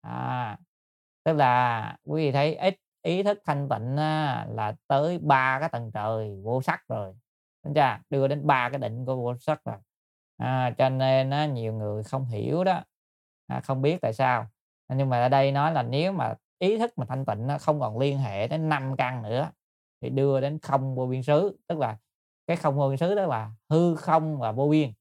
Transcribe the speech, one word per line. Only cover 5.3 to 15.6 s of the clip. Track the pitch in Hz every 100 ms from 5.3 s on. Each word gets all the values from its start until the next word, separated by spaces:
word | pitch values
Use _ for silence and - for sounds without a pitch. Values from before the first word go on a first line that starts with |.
| 135 131 131
cái | 160
tầng | 117 117
trời | 107 107 113 107 98
vô | 104 127
sắc | 135 170 _
rồi. | 113 98 98 _ _ _ _ 147
Đúng |
chưa? | 147 135 123 _
Đưa | 139 135
đến | 147 147
ba | 131 123
cái | 135
định | 113 117 127
của | 131
vô | 120 123
sắc | - 151
rồi. | - 107 _ _ _ _ _ _
À, | 123 131 127 117
cho | 131
nên | 131 131 135 131
á, | 139 151
nhiều | 127 113
người | 110 104 107
không | 107 131 131
hiểu | 110 117 156
đó. | 185 175 - _ _ _ _ _ _
À, | 127
không | - 131
biết | 143 180
tại | -
sao. | 113 131 120 110 _ _ _ _
Nhưng | 131 135
mà | 123
ở | 123
đây | 135 139
nói | 139